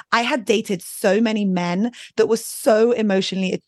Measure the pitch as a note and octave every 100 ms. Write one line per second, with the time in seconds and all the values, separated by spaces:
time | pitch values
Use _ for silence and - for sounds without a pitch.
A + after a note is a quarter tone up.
0 | - A#3 A#3+ C#4+ G3 G#3+ A3 F3+ - -
1 | G3+ G#3 A3+ A3 G3+ F3+ F3 F3+ A#3+ -
2 | - - G#3+ A3+ - - C#4 A3 A#3 A3
3 | G#3+ F#3+ G3 F#3+ F#3 -